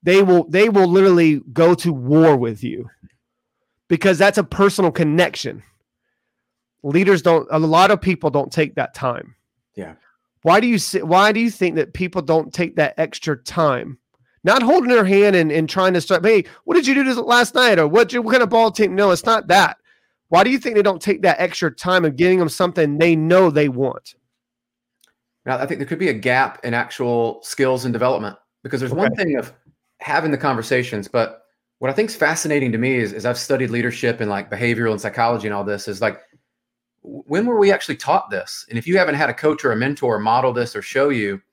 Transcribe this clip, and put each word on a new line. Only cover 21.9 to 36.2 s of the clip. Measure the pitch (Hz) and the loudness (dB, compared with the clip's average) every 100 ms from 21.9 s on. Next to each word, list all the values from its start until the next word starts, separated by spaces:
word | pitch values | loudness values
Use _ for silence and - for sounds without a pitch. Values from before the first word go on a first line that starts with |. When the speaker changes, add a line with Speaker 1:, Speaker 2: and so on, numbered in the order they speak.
| 185 | 0
Speaker 1:
of | 165 131 | 0 0
giving | 180 185 | 2 2
them | 165 | 0
something | - 180 175 151 147 | -2 -2 0 -2 2
they | 170 | 2
know | 160 156 180 185 | 2 4 4 4
they | 151 147 | 2 0
want? | 123 131 - - _ _ _ _ _ _ _ _ _ _ _ _ _ - | -2 -6 -6 -16 _ _ _ _ _ _ _ _ _ _ _ _ _ -8
Speaker 2:
Now, | 127 | -6
I | 139 | -4
think | 143 | -6
there | 139 | -8
could | 160 | -4
be | 180 | -2
a | |
gap | 113 123 127 127 - | -2 0 0 0 -4
in | 120 | -6
actual | 120 - - 123 120 117 - | -4 -6 -6 -2 0 -2 -4
skills | - - 131 127 | -14 -2 0 0
and | 127 | -4
development, | 113 123 131 104 - _ _ | -2 -2 -2 -6 -14 _ _
because | - 135 | -10 -8
there's | 127 | -6
one | 143 220 | -2 -2
Speaker 1:
Okay. | 220 | -2
Speaker 2:
thing | 180 139 | -4 -4
of | - _ _ _ _ _ | -8 _ _ _ _ _
having | - 151 160 | -4 -4 -2
the | 135 | -2
conversations, | 147 117 110 127 123 107 98 | -2 -4 -2 -2 -2 -8 -4
but | 120 110 - _ _ _ _ | -2 -4 -6 _ _ _ _
what | 127 | -6
I | |
think's | 139 220 - | -2 -4 -2
fascinating | 151 160 156 147 131 | -2 -2 -2 -2 -2
to | 110 | -2
me | 127 127 | -2 -2
is, | 107 | -4
is | 101 110 | -6 -6
I've | 120 | -6
studied | - 135 127 | -4 -2 -2
leadership | 120 117 113 123 117 | -4 -4 -4 -4 -4
in, | 107 | -4
like, | 101 101 | -6 -8
behavioral | 101 120 113 117 | -4 -4 -2 -2
and | 104 | -4
psychology | 107 110 117 117 104 | -6 -2 -2 -2 -6
and | |
all | 101 | -6
this, | 101 101 - | -6 -8 -8
is, | 98 | -4
like, | 110 95 | -6 -6